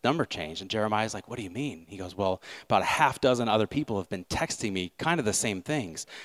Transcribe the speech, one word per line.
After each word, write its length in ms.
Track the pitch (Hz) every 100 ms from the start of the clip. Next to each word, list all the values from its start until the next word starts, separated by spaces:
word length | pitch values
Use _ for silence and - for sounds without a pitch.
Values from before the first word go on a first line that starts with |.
number 220 | 120 160 120
changed?" 360 | - 80 82
And 80 | 95
Jeremiah's 440 | 110 107 107 110
like, 160 | 104 -
"What 80 | 123
do 60 |
you 60 | 98
mean?" 360 | 87 143 82 -
He 80 | 101
goes, 180 | 90
"Well, 280 | 90 95 92 - -
about 180 | - 104
a 40 | 92
half 360 | - 143 -
dozen 260 | 135 123 117
other 200 | 110 104
people 300 | 143 139 104
have 100 | 90
been 160 | 95 90
texting 480 | - 165 - 110
me 180 | 95 90 -
kind 200 | 165 170
of 80 | 107
the 60 |
same 300 | 95 117 95
things, 460 | - 151 95 78 - -